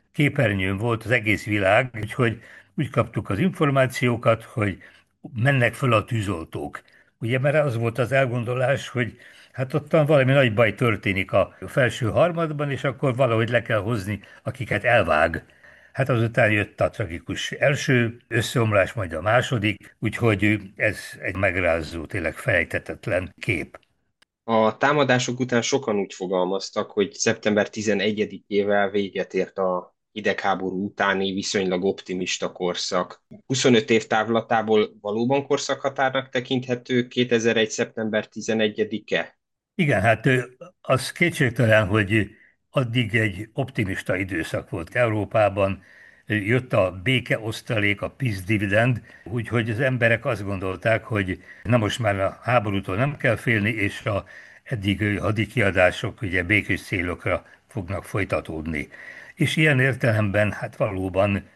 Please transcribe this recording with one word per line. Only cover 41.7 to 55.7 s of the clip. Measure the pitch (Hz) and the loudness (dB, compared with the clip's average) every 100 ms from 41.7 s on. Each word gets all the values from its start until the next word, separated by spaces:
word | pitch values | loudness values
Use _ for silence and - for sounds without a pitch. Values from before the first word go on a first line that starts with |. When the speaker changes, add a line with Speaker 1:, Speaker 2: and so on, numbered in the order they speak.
| 110 98 | 4 4
Speaker 1:
hogy | 107 98 110 95 - _ _ _ | 2 2 0 0 -6 _ _ _
addig | 143 123 120 110 | -4 0 0 0
egy | 117 110 95 - | 0 0 -4 -8
optimista | - 131 - 95 92 - 92 | -6 -6 -4 -4 -4 -4 -4
időszak | 95 87 80 98 - | -2 -4 -4 -6 -6
volt | 90 82 | -10 -4
Európában. | 120 120 107 98 110 101 98 98 98 - - - _ - | 0 0 0 0 2 2 4 0 0 -10 -20 -20 _ -4
Jött | 107 98 123 127 | -2 2 0 2
a | 120 92 92 | 2 2 0
békeosztalék, | 90 127 - 123 110 107 - 117 101 101 | 0 0 0 -4 -4 -8 -4 0 0 0
a | - | -4
peace | - 127 98 90 | -4 -4 -4 -2
dividend, | 107 101 104 123 113 - - | 0 2 2 2 0 -6 -20
úgyhogy | - 120 107 117 117 | -10 -8 -2 -2 -2
az | 110 | -2
emberek | 131 123 117 113 | -2 2 2 2
azt | 139 107 | -2 -4
gondolták, | 98 98 95 92 113 110 | -4 -4 -4 -2 0 0
hogy | - 107 92 90 - - | 0 -2 -2 -4 -10 -10
na | - 120 | 0 2
most | 101 - | 2 0
már | 107 98 | 0 0
a | 95 - | -2 -2
háborútól | - 120 107 98 98 95 | 0 0 2 -4 -2 -2
nem | 143 151 | -2 0
kell | 131 104 | -2 0
félni, | - 110 104 | 0 0 0
és | 110 98 - | 0 -4 -4
a | 127 98 - - - - | -4 -4 -6 -20 -20 -20
eddig, | - 110 98 92 | -8 -4 0 0
ö, | 107 | 0
hadikiadások | 98 90 107 101 123 98 | 0 -2 -2 -2 0 0